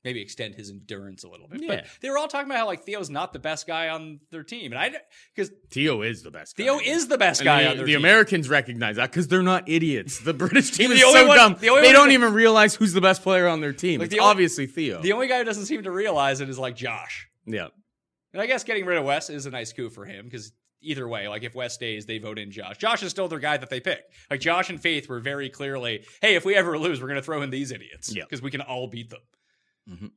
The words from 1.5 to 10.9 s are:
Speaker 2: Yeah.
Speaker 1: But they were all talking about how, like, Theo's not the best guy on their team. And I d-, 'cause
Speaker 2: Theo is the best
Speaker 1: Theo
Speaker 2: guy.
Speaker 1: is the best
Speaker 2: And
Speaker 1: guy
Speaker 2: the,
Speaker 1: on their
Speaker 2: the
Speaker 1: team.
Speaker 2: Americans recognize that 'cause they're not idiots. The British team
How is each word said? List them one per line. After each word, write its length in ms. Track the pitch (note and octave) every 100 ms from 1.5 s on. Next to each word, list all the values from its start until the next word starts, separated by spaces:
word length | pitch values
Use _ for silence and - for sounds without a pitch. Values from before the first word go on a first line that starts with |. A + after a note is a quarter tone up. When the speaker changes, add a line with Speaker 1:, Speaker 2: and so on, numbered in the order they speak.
| G#3
Speaker 2:
Yeah. 40 | D#4+
Speaker 1:
But 180 | - - -
they 120 | C4
were 60 | C#4
all 80 | D4+
talking 180 | C#4+ C#4
about 140 | B3+
how, 80 | A3
like, 160 | F3
Theo's 260 | - G#3 D#3+
not 240 | C#3+ F#3
the 60 | D3
best 260 | D#3 D#3 -
guy 240 | E3 E3
on 300 | D#3+ D#3 D3 _
their 140 | E3
team. 280 | D3 A#3+ D#3
And 60 | A#2+
I 120 | G#3+
d-, 80 | D4+ _ _ _ -
'cause 140 | G3 _ _
Speaker 2:
Theo 320 | C3 D3+ A#2
is 180 | A2+ A#2
the 80 | E2
best 260 | D#2 - -
Speaker 1:
Theo 220 | A#3+ C#4+
Speaker 2:
guy. 60 | A#3
Speaker 1:
is 220 | D#4+ C4
the 100 | C#4
best 240 | F#3+ C#3
Speaker 2:
And 40 | D3+
Speaker 1:
guy 180 | D3
Speaker 2:
the, 60 | C3
Speaker 1:
on 60 | B2+
their 80 | C3
Speaker 2:
the 60 |
Speaker 1:
team. 80 | D3
Speaker 2:
Americans 460 | D#3+ A3 G#3 F#3 C3+
recognize 500 | D3 A#2+ A#2+ A2+ G#2
that 140 | B2+
'cause 160 | E3+ D#3
they're 120 | F#3
not 260 | F#3 F#3 F3+
idiots. 520 | E3 E3 B2+ F#2+ -
The 140 | D#3+ C#3+
British 340 | F3+ C#4 -
team 200 | - A#3